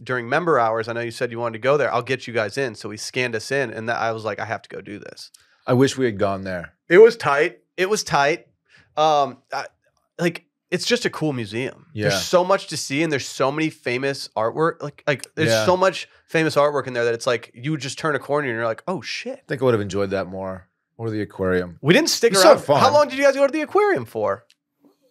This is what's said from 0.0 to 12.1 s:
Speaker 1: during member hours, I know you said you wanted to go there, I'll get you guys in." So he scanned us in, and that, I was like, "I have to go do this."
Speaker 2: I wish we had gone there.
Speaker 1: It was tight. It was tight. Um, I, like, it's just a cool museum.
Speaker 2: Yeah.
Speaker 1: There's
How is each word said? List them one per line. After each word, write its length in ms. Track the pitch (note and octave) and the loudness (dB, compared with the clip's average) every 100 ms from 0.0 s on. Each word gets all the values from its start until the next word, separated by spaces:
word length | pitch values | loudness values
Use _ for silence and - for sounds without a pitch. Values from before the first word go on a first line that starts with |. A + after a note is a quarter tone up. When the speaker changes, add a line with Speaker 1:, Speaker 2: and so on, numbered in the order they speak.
Speaker 1:
during 260 | A#2+ B2+ A#2 | -8 -6 -2
member 300 | C#3+ F3 C#3+ | -2 2 2
hours, 300 | A2+ A2+ A2 | 2 0 -4
I 40 | |
know 100 | A#2 | -6
you 100 | A#2 | -8
said 180 | A2+ B2 | -6 -6
you 80 | A2+ | -4
wanted 140 | A#2 | -6
to 60 | A2+ | -4
go 140 | B2 D3 | 0 2
there, 160 | A#2+ | 2
I'll 80 | A#2 | -2
get 240 | A#2+ B2+ - | -2 -6 -4
you 80 | |
guys 240 | A#2 G#2 C3+ | -4 -4 -4
in." 160 | C#3 | -6
So 160 | - G#2+ | -6 -12
he 60 | G#2 | -12
scanned 400 | - C3 B2+ A2 | -8 -4 -4 -4
us 160 | - | -4
in, 180 | C3+ B2 | -2 -2
and 180 | G#2+ A2+ | -4 -6
that, 100 | A#2 | -2
I 120 | A2+ | -2
was 140 | A2+ | -4
like, 160 | G#2+ G2+ | -6 -8
"I 40 | |
have 160 | G#2+ G#2+ | -8 -8
to 60 | - | -10
go 120 | - | -16
do 180 | F#2+ G#2 | -14 -16
this." 320 | - - - _ _ _ - | -16 -20 -20 _ _ _ -2
Speaker 2:
I 60 | |
wish 220 | B2 C3+ C3 | 2 2 2
we 80 | B2+ | -2
had 120 | G2+ | 0
gone 240 | G2 G2 | -2 -2
there. 320 | F#2+ F2+ E2 _ - | -6 -8 -10 _ 4
Speaker 1:
It 100 | F3 | 8
was 180 | A3+ A3+ | 8 6
tight. 440 | D#3+ C#3+ E3+ F3+ _ - | 0 0 0 -4 _ -6
It 120 | F#3 | -2
was 140 | G#3+ | -2
tight. 460 | - D#3 C#3 E3+ - _ _ _ _ - | 0 2 2 0 -6 _ _ _ _ 0
Um, 420 | D#3 D3 C3+ B2 _ | 2 2 0 -4 _
I, 140 | C3+ - _ _ _ _ - | -10 -10 _ _ _ _ -4
like, 280 | E3+ E3 - _ _ | -4 -4 -12 _ _
it's 120 | E3+ - | -6 -2
just 180 | A#3+ | -2
a 60 | - | -2
cool 220 | - D#3 | -2 -4
museum. 540 | C3 G#2+ A2 C3 - _ | -4 -6 -6 -6 -10 _
Speaker 2:
Yeah. 160 | G#2+ | -4
Speaker 1:
There's 140 | G#2 | -2